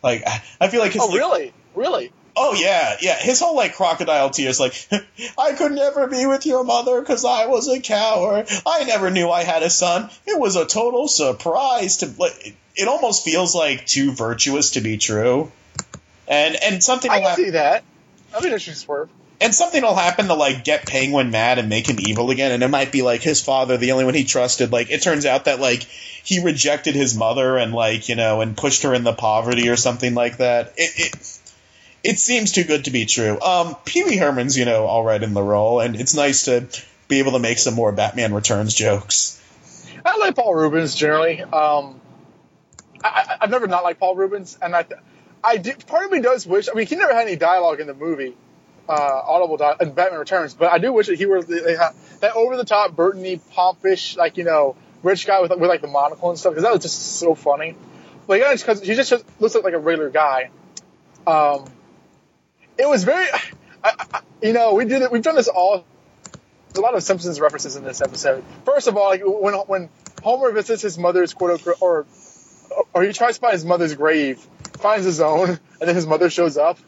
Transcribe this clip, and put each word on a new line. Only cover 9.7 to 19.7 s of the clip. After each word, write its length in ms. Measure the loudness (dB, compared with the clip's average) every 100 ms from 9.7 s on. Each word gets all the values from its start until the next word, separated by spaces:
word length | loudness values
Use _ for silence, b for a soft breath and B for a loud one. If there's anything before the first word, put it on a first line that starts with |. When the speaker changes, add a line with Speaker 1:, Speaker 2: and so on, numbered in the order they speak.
Speaker 1:
son. 400 | 0 0 -2 -4 B -6
It 140 | -2
was 160 | 0 0
a 80 |
total 420 | -2 0 0 0 0
surprise 920 | 0 0 -2 -2 0 0 0 -2 -4
to," 120 | -4 -2
like, 380 | -4 -4 -20 -20 _
it 140 | -4 -2
almost 360 | 0 0 -2
feels, 300 | 0 0 0
like, 320 | 0 0 -2 -2
too 240 | 0 0
virtuous 580 | 0 -4 -2 -2 0 0
to 80 | -2
be 160 | -4 -4
true. 560 | -2 0 2 0 -2 -12 _ -14 -14 -20 _ _ -2
And, 280 | 0 2 0
and 200 | -2 0
something 280 | 0 0 2
Speaker 2:
I 60 | 0
Speaker 1:
will 40 |
Speaker 2:
can 60 | 2
Speaker 1:
hap- 60 | 0
Speaker 2:
see 120 | 0
that. 320 | 2 2 0 -2 _ _ _ _
That'd 120 | -6
be 60 | -4
an 60 |
interesting 200 | -4 -6
swerve. 360 | -14 -8 -8 -8 _ _ _
Speaker 1:
And 120 | 0
something 300 | 2 2